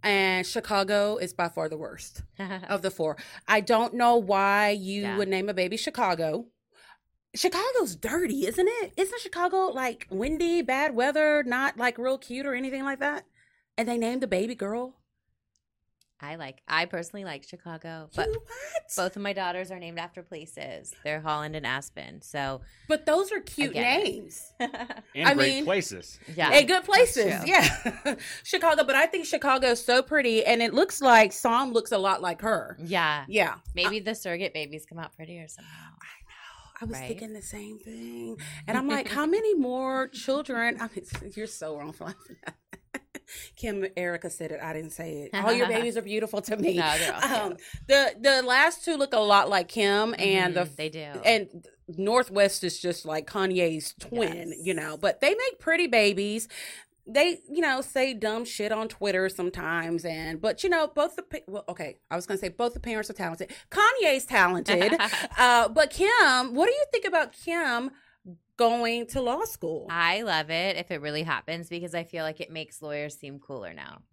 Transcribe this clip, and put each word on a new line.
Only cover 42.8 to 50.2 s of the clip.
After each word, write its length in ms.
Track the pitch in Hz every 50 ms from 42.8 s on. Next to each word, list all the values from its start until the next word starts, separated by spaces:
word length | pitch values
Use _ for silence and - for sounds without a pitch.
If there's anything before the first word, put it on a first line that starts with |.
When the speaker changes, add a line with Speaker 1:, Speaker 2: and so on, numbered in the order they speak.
| _ _ - - _ _ _ - _ _
Speaker 1:
<laughs> 260 | - - - - _
Kim, 280 | - - 226 202 196 190 190 190
Erica 340 | 180 180 175 175 170 - 175
said 220 | 165 - 165 160
it. 80 | 160 -
I 100 | - 160
didn't 200 | 160 156 160 160
say 300 | - - 170 165 156 147
it. 80 | 143 - -
"All 180 | 196 202 220
your 140 | 233 240 247 196
Speaker 2:
<laughs> 80 | 226
Speaker 1:
babies 200 | 226 233 240 208
are 60 | 226
beautiful 380 | 196 196 208 214 214 214 220 208
to 140 | 208 - 214
me." 200 | 214 185 170 185
Speaker 2:
No, 180 | 175 165 156 147 160
they're 160 | - - -
all 320 | - - 277 277 226 208
Speaker 1:
Um, 20 | 190 -
Speaker 2:
cute. 40 | - - - - - - -
Speaker 1:
the, 260 | 269 277 277 233 - 208
the 220 | 233 269 269 262
last 420 | 254 247 247 262 294 330 339 - -
two 120 | - 330
look 160 | 285 277 269
a 60 | - 220
lot 300 | 214 208 202 202 156 143
like 180 | 202 190 175 175
Kim, 460 | - 226 208 202 202 208 214 226 233
and 360 | -